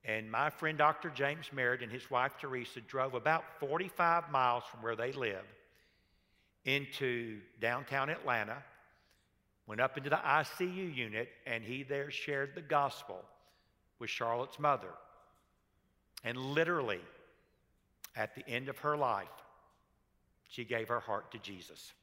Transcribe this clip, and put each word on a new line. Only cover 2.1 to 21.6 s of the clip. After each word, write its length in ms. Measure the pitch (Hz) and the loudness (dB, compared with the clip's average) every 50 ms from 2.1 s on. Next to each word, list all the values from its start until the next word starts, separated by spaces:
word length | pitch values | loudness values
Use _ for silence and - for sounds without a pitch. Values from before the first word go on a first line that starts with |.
wife 220 | 135 123 127 139 - - | 2 2 2 2 0 -4
Teresa 400 | - 139 131 123 120 - - 127 | -6 -4 -4 -4 -4 -6 -10 -12
drove 360 | 113 - - 135 131 135 127 | -12 -4 0 0 0 0 0
about 280 | 120 120 151 160 160 - - - - | 2 4 4 4 4 2 -6 -6 -6
forty-five 720 | 143 135 147 170 190 180 - - 175 170 165 170 156 147 | -2 0 0 0 -2 -2 2 4 6 6 6 4 2 2
miles 340 | 147 135 127 123 120 120 - - | 4 6 6 6 4 2 0 -6
from 120 | - 117 110 | -12 -4 -2
where 120 | 117 113 | -2 0
they 160 | 110 117 127 | 0 -2 -2
live 320 | 139 139 123 107 98 92 98 - - - _ _ _ _ _ _ _ _ _ _ _ _ _ _ _ _ _ _ _ _ _ | 0 0 0 0 0 -2 -6 -12 -20 -20 _ _ _ _ _ _ _ _ _ _ _ _ _ _ _ _ _ _ _ _ _
into 800 | 131 135 139 139 131 - - 139 127 123 120 117 113 110 104 - - _ - | 2 2 2 2 -2 -4 -2 0 0 0 0 -2 -6 -8 -12 -14 -18 _ -2
downtown 500 | 113 113 120 131 139 - 135 139 135 147 | 0 0 0 0 -2 -2 0 0 0 0
Atlanta, 540 | 165 - - 135 120 113 104 104 113 143 - - - - - _ _ _ _ _ _ _ _ _ _ _ _ _ _ _ _ | -2 -2 0 2 2 2 2 -2 -4 -8 -10 -16 -20 -20 -20 _ _ _ _ _ _ _ _ _ _ _ _ _ _ _ _
went 160 | - 107 110 | -6 2 2
up 160 | 127 131 - | 2 2 2
into 140 | 147 135 143 | -4 2 2
the 80 | 151 - - | 2 2 4
I 200 | 147 139 156 147 | 4 4 4 4
C 220 | - - - 180 | 2 -2 -2 -2
U 200 | 185 180 185 190 | -2 -2 -4 -4
unit, 440 | 175 147 127 120 110 104 110 123 - - - - | -4 -2 -4 -4 -2 -2 -4 -4 -4 -8 -14 -6
and 160 | 135 117 113 110 | -4 -4 -4 -4
he 180 | 107 127 135 | -6 -6 -6
there 300 | 139 127 139 139 139 147 | -4 -4 -2 -2 -2 -4
shared 420 | - - - 151 143 135 139 143 139 | -6 -6 -4 -2 -2 -2 -2 -4 -6
the 80 | 180 | -12
gospel 580 | 160 147 156 147 143 135 - - - - 95 92 - - - _ _ _ _ _ _ _ _ _ _ _ _ | -2 2 4 4 4 4 0 -6 -10 -10 -12 -12 -12 -16 -20 _ _ _ _ _ _ _ _ _ _ _ _
with 140 | _ 120 113 | _ -6 -6
Charlotte's 480 | - - 120 117 117 120 131 131 - - | -2 0 0 0 2 0 -2 -4 -4 2
mother. 340 | 147 147 139 123 - 92 85 - - - - - - _ _ _ _ _ _ _ _ _ _ _ _ _ _ _ _ _ _ - - | 4 4 4 4 0 -8 -14 -14 -18 -20 -20 -20 -20 _ _ _ _ _ _ _ _ _ _ _ _ _ _ _ _ _ _ -6 -6
And 140 | 117 120 | -4 -4
literally, 640 | 127 131 135 143 156 165 165 175 160 131 110 98 90 85 - - - - - _ _ _ _ _ _ _ _ _ _ _ _ _ _ - - _ | -4 -4 0 2 2 4 4 2 0 0 0 -2 -2 -4 -14 -20 -20 -20 -20 _ _ _ _ _ _ _ _ _ _ _ _ _ _ -18 -12 _
at 200 | 117 107 - - | -4 -4 -4 -4
the 120 | 131 - | -14 -8
end 220 | 143 120 123 135 139 | -4 -4 -4 -4 -4
of 80 | 135 - | -8 -2
her 160 | - 147 147 | 0 0 2
life, 320 | 151 139 123 107 98 95 - - - - - - - _ _ _ _ _ _ _ _ _ _ _ _ _ _ _ _ _ | 2 2 2 2 0 -2 -8 -16 -20 -20 -20 -20 -20 _ _ _ _ _ _ _ _ _ _ _ _ _ _ _ _ _
she 180 | - - - 120 | -14 -10 -10 -4
gave 240 | 104 123 113 110 110 | -2 -2 -2 0 0
her 100 | 120 117 | -2 -2
heart 320 | - 117 104 101 - - | 0 0 -2 -2 -2 -6
to 80 | - 110 | -14 -12
Jesus. 540 | - 101 98 90 | -10 -10 -12 -12